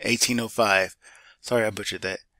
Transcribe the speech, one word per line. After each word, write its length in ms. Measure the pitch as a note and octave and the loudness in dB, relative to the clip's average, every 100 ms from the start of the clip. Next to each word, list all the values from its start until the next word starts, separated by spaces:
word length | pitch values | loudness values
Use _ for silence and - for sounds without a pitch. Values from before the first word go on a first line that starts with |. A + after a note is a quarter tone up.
eighteen 360 | - A#2 - A#2+ | -2 0 0 0
oh 100 | A2+ | -2
five. 460 | - G#2+ F#2+ F#2 - - - - _ | 0 4 4 2 -6 -20 -20 -20 _
Sorry, 240 | - B2 | -2 0
I 60 | A2 | 0
butchered 320 | G2+ G2+ F#2 | -2 -8 -6
that. 180 | F#2 F#2+ - | -6 -8 -12